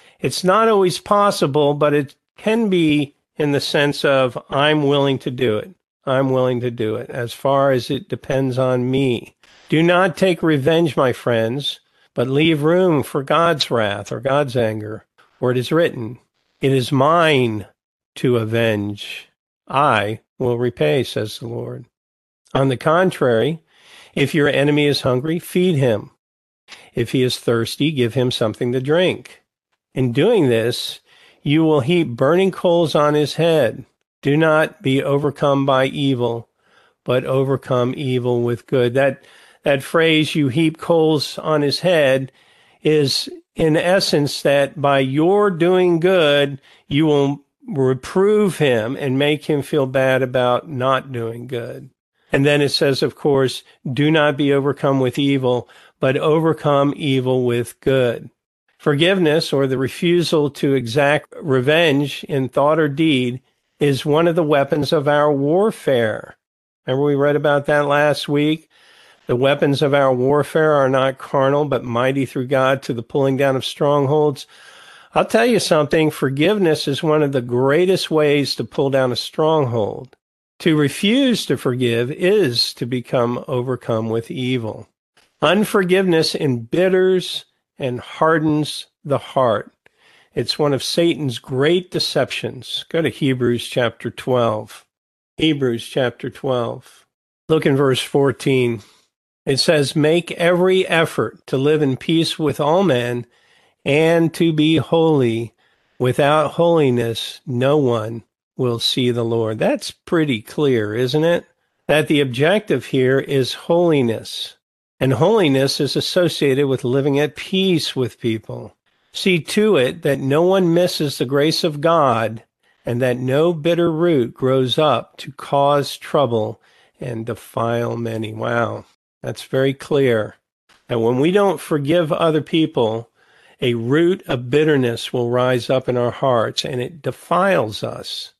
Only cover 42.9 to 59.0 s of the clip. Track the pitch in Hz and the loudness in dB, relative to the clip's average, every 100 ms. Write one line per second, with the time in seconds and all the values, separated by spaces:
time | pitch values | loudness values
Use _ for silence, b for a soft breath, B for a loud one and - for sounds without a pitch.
42.9 | 151 139 - - - _ - 160 156 175 | 2 2 -2 -6 -14 _ -2 0 2 2
43.9 | 190 - 156 143 - 160 139 139 - 139 | 0 2 0 0 -2 0 2 0 0 0
44.9 | 139 131 139 170 202 208 165 175 185 180 | 2 2 2 2 4 2 2 2 4 2
45.9 | 165 175 190 151 143 143 135 b b b | 2 2 2 2 2 0 -4 b b b
46.9 | 143 156 147 139 143 _ _ 247 151 131 | 0 2 2 2 -2 _ _ -10 -2 0
47.9 | 131 - 185 196 214 202 - 147 117 110 | 0 -2 0 2 4 2 2 2 2 0
48.9 | 135 139 131 147 151 - 147 - 151 135 | -4 -2 0 0 0 -2 -4 -2 -2 0
49.9 | 135 131 131 127 127 123 123 170 135 131 | 0 2 0 0 0 0 0 -4 -4 -2
50.9 | 131 135 123 117 120 123 123 117 135 135 | -2 -4 -8 -8 -10 -10 -10 -10 -14 -18
51.9 | _ _ _ - 139 143 147 139 - 143 | _ _ _ -4 0 2 2 0 0 0
52.9 | 135 139 - 151 135 135 - - b - | 0 -2 -2 0 2 0 -4 -16 b -8
53.9 | 120 151 160 147 139 143 139 139 139 147 | -2 2 4 2 0 0 0 0 -2 0
54.9 | 135 127 151 139 139 127 123 - B B | 0 0 0 0 0 0 -2 -4 B B
55.9 | - 135 143 156 160 160 151 147 143 143 | -4 -2 0 0 2 0 0 0 2 2
56.9 | - 151 131 127 127 123 120 117 - 139 | -2 -2 -2 0 0 0 -2 -4 -6 0
57.9 | 135 123 - - _ _ _ _ _ 156 | 2 0 -2 -10 _ _ _ _ _ -2
58.9 | 143 | 2